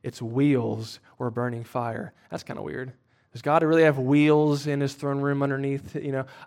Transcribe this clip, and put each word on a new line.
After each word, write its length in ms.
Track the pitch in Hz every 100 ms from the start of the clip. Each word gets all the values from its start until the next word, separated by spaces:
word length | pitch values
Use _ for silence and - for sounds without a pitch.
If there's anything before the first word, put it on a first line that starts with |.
"Its 180 | 131 -
wheels 800 | 113 120 143 131 113 110 110 - _ _
were 100 | 123
burning 340 | 117 123 117
fire." 480 | 117 127 117 113 - - _
That's 120 | -
kinda 200 | - -
weird. 300 | - 147 127 - _ _ _
Does 100 | 123
God 220 | 147 156
really 180 | 160 165
have 160 | 160 139
wheels 720 | 127 143 151 151 151 143 147
in 120 | 139
his 140 | 139
throne 260 | - 143 139
room 220 | 139 139
underneath? 540 | 139 135 139 139 - 151
You 160 | 147
know, 140 | 135 131 -